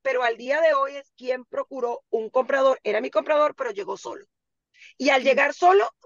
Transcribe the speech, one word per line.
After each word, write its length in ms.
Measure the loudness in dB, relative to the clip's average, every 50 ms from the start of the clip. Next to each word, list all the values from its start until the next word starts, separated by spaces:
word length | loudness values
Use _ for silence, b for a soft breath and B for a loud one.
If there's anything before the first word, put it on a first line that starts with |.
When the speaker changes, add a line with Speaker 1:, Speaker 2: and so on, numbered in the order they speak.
Speaker 1:
pero 220 | _ -2 -2 0 0
al 140 | -2 -4
día 240 | -4 -4 -4 -2 2
de 140 | 4 4 4
hoy 200 | 2 0 -2 -4
es 160 | -12 -16 _ _
quien 280 | _ -6 -6 -6 -6 -6
procuró 600 | _ -8 -8 -8 _ -8 -6 -6 -6 -6 -8 _ _
un 220 | -6 -4 -4 -2
comprador, 480 | _ -2 0 0 0 2 2 2 2 0 _
era 160 | -4 -4 -4
mi 100 | -4 -2
comprador, 460 | -4 -4 0 0 2 2 2 0 0
pero 160 | -4 -8 -8 -6
llegó 240 | -8 -8 -10 -10
solo. 280 | -10 -10 -14 -14 -14 -18 _ _ _ _ _ _ _ _ _ B B B B B
Y 120 | B 0 2
al 120 | 2 4 4
Speaker 2:
Mm. 20 |
Speaker 1:
llegar 300 | 2 2 2 2 0 0
solo, 380 | 2 4 6 6 6 2 0 _ _ _